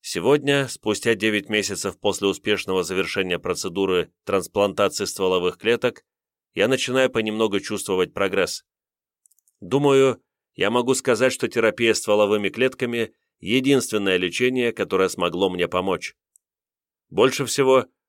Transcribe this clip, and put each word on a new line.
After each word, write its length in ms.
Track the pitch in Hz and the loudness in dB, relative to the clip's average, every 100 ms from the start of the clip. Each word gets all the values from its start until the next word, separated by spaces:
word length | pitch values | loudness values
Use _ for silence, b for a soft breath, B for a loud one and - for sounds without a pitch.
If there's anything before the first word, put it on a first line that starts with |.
Сегодня, 640 | - - 90 147 135 139 131 | -8 -2 2 2 2 0 -2
спустя 480 | - 107 101 120 110 | -6 -4 -2 0 0
девять 340 | 107 104 98 | 0 -2 -2
месяцев 480 | 107 98 95 98 - | -2 -2 -4 -6 -4
после 300 | 104 92 98 | -4 0 -2
успешного 560 | 95 - 101 - 95 | -2 -2 -2 -2 -4
завершения 560 | 85 95 92 - 92 87 | -2 -2 -2 -4 -2 -4
процедуры 720 | 90 87 98 87 98 90 80 _ - | -4 -4 -4 -2 0 0 -2 _ -2
трансплантации 800 | 98 87 101 101 90 101 - 98 | -2 -2 0 0 2 0 0 -6
стволовых 520 | - 95 92 90 - | -2 0 0 0 -2
клеток, 460 | 107 120 123 - _ _ _ _ _ | -2 0 0 -4 _ _ _ _ _
я 140 | - 107 | -2 0
начинаю 420 | 131 - 127 127 | 2 0 2 2
понемногу 500 | 120 110 107 110 98 | 2 -2 0 0 0
чувствовать 540 | - 104 - 92 90 | -4 -8 -4 -2 -2
прогресс. 520 | - 98 98 87 - _ _ _ _ _ _ _ _ _ _ | -2 -2 0 -2 -4 _ _ _ _ _ _ _ _ _ _
Думаю, 600 | 92 135 143 135 135 113 _ _ _ - | -4 0 4 4 4 0 _ _ _ -4
я 140 | 98 | 0
могу 240 | 120 120 | 0 0
сказать, 380 | 127 - 113 127 | 0 0 2 0
что 140 | 127 120 | 0 -4
терапия 460 | 120 110 - 113 | 0 0 2 0
стволовыми 560 | 107 - 104 104 104 101 | 0 2 2 4 2 -2
клетками — 640 | 107 127 127 120 117 113 _ _ _ | -2 -2 -2 -6 -4 -6 _ _ _
единственное 760 | 87 123 131 139 - 110 98 92 | -2 0 4 2 2 -2 2 2
лечение, 540 | 90 - 123 127 120 | 0 0 0 2 -2
которое 380 | 113 87 95 92 | -2 -2 2 0
смогло 400 | - 87 87 95 | 0 -2 0 0
мне 180 | 90 85 | 0 -2
помочь. 480 | 90 95 87 - _ _ _ _ _ _ _ _ _ _ | -2 -2 -4 -6 _ _ _ _ _ _ _ _ _ _
Больше 360 | 147 135 - 123 | 2 2 2 -4
всего 400 | - 131 131 - _ | 0 4 4 2 _